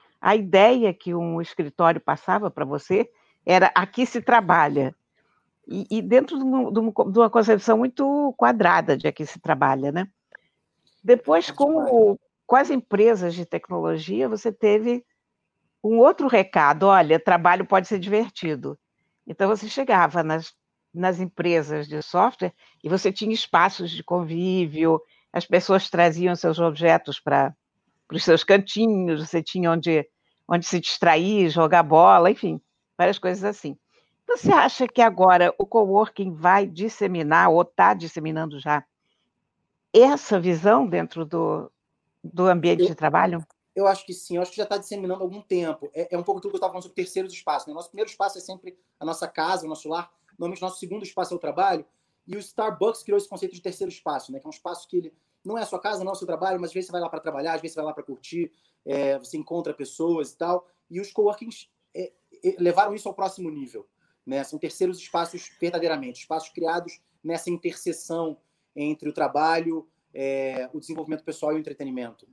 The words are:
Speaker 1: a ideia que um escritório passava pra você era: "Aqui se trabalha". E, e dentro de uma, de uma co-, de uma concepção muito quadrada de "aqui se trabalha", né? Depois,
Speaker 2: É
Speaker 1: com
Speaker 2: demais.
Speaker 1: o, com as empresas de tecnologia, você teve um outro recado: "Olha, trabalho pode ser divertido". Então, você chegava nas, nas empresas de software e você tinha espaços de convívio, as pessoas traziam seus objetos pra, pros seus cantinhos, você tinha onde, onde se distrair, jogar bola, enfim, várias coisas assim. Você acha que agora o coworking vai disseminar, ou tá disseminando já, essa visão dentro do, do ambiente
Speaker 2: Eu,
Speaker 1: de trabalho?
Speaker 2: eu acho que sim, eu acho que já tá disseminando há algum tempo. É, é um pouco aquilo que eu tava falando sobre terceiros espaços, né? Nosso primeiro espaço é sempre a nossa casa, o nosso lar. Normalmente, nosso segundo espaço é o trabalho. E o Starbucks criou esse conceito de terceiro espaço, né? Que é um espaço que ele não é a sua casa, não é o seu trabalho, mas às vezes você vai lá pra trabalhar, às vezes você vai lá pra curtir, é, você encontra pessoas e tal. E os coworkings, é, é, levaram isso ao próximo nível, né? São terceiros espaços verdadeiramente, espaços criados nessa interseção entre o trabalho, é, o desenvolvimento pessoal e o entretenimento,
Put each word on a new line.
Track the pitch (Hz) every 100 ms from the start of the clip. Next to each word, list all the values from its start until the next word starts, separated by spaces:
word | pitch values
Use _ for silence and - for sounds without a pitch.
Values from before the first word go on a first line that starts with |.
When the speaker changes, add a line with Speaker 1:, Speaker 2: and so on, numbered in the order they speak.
| _ -
Speaker 1:
a | -
ideia | 220 196 190 214 254 220
que | 170 185
um | 175 170 165
escritório | 165 - 151 - 170 160
passava | - 143 - 202 202
pra | -
você | 139 147 - 190 240 _ _ _
era: | - 185 185
"Aqui | - 190 -
se | 247 240
trabalha". | - 240 180 165 147 143 131 - _ _ _ _ _ _ -
E, | 190 -
e | 220
dentro | 185 247 285 294
de |
uma, | 262 262 226
de | 208
uma | 220
co-, | 214 185
de | 202
uma | 226
concepção | 233 214 214 220 220
muito | 254 247 277 285 285 -
quadrada | 233 233 180 175 160 139
de | 151
"aqui | -
se | 151 -
trabalha", | - 139 139 135 139
né? | 160 196 _ _ - _ _ _ _ _ _
Depois, | 190 247 - 320 -
Speaker 2:
É |
Speaker 1:
com | - 285
Speaker 2:
demais. | 311 277
Speaker 1:
o, | 240 208 202 _ _ -
com | 254
as | 277
empresas | 269 - 202 220 214 175
de | 175
tecnologia, | 170 170 - 175 165 160 160 208 254
você | 214 233
teve | 196 214 208 233 247 _ _ _ _ _ _ _ _
um | 214 226
outro | 269 349 277
recado: | 233 190 175 147 151 196
"Olha, | 190 156 160
trabalho | 185 175 175 185 190
pode | 190 180
ser | 202
divertido". | 190 208 240 - 165 151 139 147 _ _ _ _ -
Então, | 165 196
você | 214 214
chegava | - 269 196 160 170
nas, | 156 160 160 _ _ _ _
nas | 165 185 175
empresas | 185 - 175 170 147 151 147
de | 151
software | - 180 220 - 180 - _ _
e | 151
você | 185 196
tinha | 196 214
espaços | 220 - 170 190 190 175
de | 165
convívio, | - 180 160 165 185 185 165 151 165 160 - _ _
as | 175
pessoas | - 180 175 196 -
traziam | 170 170 160 180 180
seus | 165 160
objetos | 170 147 170 165 - 139
pra, | - 139 135 - _ _ _ _ -
pros | 160
seus | - 160
cantinhos, | - 202 196 208 226 202 180 151 156
você | 170
tinha | 156 185 170
onde, | 165 170 156 143 _ _ _ -
onde | 175
se | 170 180
distrair, | - - 175 160 185 214 175
jogar | 160 160 175
bola, | 156 156 185 185 175
enfim, | - 180 156 _ _ _ -
várias | 180 190
coisas | 185 185
assim. | 196 202 147 - _ _ _ _ -
Você | 480 -
acha | 349 247 - 254
que | -
agora | 226 180 185 175 175 -
o | 196
coworking | 233 196 202 220 - 190
vai | 156 175 196
disseminar, | 196 156 220 - 196 180 151 165 180
ou | 165
tá | 175 - 185
disseminando | 185 165 - 156 156 160 143
já, | 147 151 - _ _ _ _ _ _ _ _ _ _
essa | 220 262 285 - 196
visão | 175 165 196 233 240
dentro | 170 160 165
do, | 160 170 160 156 - _ _ _ _ _
do | 160 170 190
ambiente | 175 170 170
Speaker 2:
Eu, | 180
Speaker 1:
de |
trabalho? | 156 156 160 180 170 156 _ _ -
Speaker 2:
eu | 196
acho | 190 -
que |
sim, | 180 - 175
eu |
acho | 185
que | -
já |
tá | 202 202
disseminando | 190 202 185 190
há |
algum | 190 196
tempo. | - 180 165 156 147
É, | 156 170
é | 175
um |
pouco | 175 190
aquilo | 202
que | 196
eu |
tava | 185
falando | 180
sobre | 180 -
terceiros | 180 190 185
espaços, | - - 151 151
né? |
Nosso | 156 175
primeiro | 196 208
espaço | - 196 190
é |
sempre | 180 185 185 - _ -
a |
nossa | 156 160 160
casa, | - 165 185 160
o |
nosso | 151 151
lar. | 165 170 _ _ -
Normalmente, | 170 185
nosso | 185 185
segundo | 180 208
espaço | 190 - 175
é | 175
o |
trabalho. | 151 139 196 165 - _ _ _ -
E |
o | 202
Starbucks | 196 - 214 180 208 220
criou | - 202
esse | 202
conceito | 185 185
de | 180
terceiro | 190 180 180
espaço, | - 160 139 -
né? | 135
Que | 156
é |
um |
espaço | - - - -
que | 175
ele | 165 _ _ _
não | 185 226
é |
a | 208
sua | 185
casa, | 202 202
não | 185
é |
o | 185
seu | 180
trabalho, | 165 190 185
mas | 170
às |
vezes | 185 180
você |
vai | 175
lá | 170
pra | 160
trabalhar, | 160 143 165
às | 165
vezes | 160
você | 156
vai | 151
lá |
pra | 147
curtir, | 143 127 - 170 165 _ _ _
é, | 139 143 139 139
você | 127 156
encontra | 147 170 151
pessoas | 147 135 - 165 165 139
e | -
tal. | 170 180 - _ _
E | 170
os | 196
coworkings, | - 208 208 233 - - _ _
é, | - 185 _ _ _
é, | 180 180
levaram | 175 175 202
isso | 208 208
ao |
próximo | 190 190 - 170
nível, | 151 127 110 - _ _ _ -
né? | 135
São | 135 156
terceiros | 151 - 185 180
espaços | - 170 175 180 - -
verdadeiramente, | 175 175 165 151 127 123
espaços | - 160 -
criados | - 165 175 170 - _ _
nessa | 156 165 180
interseção | 170 175 165 170 160 - 165 165 151 _ _ _
entre | 139 147 151 147
o |
trabalho, | - 143 143 160 165 165 160 - _ _
é, | - 135 135 135 131 127
o | 156
desenvolvimento | 156 160 151 151
pessoal | - 151 151
e | 156
o |
entretenimento, | 156 143 139 127 120 110 _